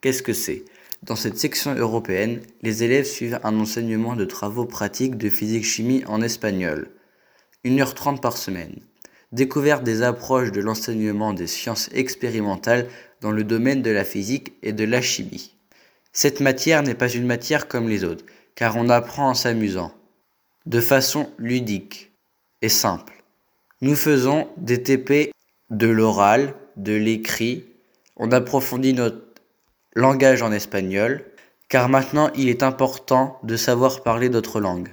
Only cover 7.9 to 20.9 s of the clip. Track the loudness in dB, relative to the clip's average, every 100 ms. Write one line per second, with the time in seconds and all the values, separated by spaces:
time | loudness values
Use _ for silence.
7.9 | -2 -4 -2 -2 -4 -6 -8 -10 -16 -20
8.9 | _ -20 _ _ -2 0 2 2 2 0
9.9 | 2 0 0 0 0 0 -2 -2 -4 -4
10.9 | -2 -2 -2 -2 -4 -6 -6 -6 -6 -4
11.9 | -4 -4 -4 -4 -2 -4 -4 2 2 0
12.9 | -12 -20 _ -4 -2 0 2 2 0 0
13.9 | 0 -2 -4 -4 -6 -8 _ -8 -2 0
14.9 | 0 0 -4 -6 -12 -16 _ _ _ _
15.9 | _ _ 0 0 2 0 2 2 2 2
16.9 | 0 -2 0 -2 -2 0 -2 -2 -2 0
17.9 | 0 -2 -6 -12 _ _ -2 -2 0 4
18.9 | 4 4 -2 0 0 0 0 -2 -2 -6
19.9 | -12 _ _ _ _ _ _ -2 0 4